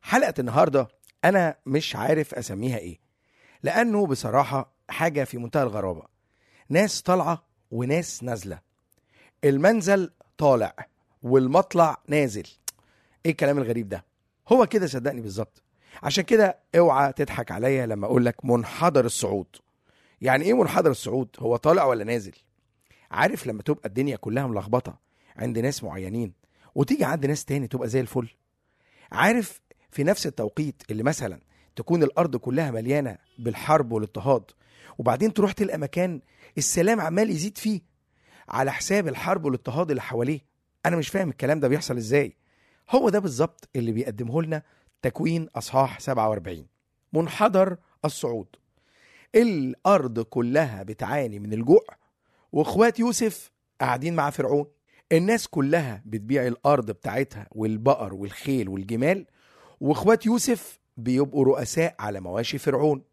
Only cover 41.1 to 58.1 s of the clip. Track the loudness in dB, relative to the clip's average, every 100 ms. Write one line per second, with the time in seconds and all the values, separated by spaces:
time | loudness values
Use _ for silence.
41.1 | -4 -4 -4 -2 0 2 0 -2 -6 0
42.1 | 0 0 -8 _ _ _ _ _ 2 4
43.1 | 2 -2 -2 -2 _ -10 -6 -2 -2 -4
44.1 | -6 -4 -4 -4 -6 -10 _ _ _ -6
45.1 | -2 -2 -2 -4 -8 -2 0 0 -2 -4
46.1 | 0 0 -2 -6 -12 -14 _ _ _ _
47.1 | -2 -2 2 2 4 2 0 _ _ -6
48.1 | -4 -6 -6 -8 _ _ _ _ _ _
49.1 | _ _ 4 4 2 -2 -2 2 4 2
50.1 | -4 -4 -2 2 2 0 -4 -10 -8 -4
51.1 | -4 -4 -6 -6 -4 6 6 6 -20 _
52.1 | _ _ _ _ -2 0 4 2 4 -2
53.1 | 0 -2 -4 -18 _ _ _ -2 -2 -2
54.1 | -2 -2 -2 0 0 -2 _ _ _ _
55.1 | 2 4 0 -2 -2 2 2 0 -8 -8
56.1 | -10 -2 0 0 0 2 2 0 -8 -6
57.1 | -4 -4 -8 -16 -4 -2 0 2 2 0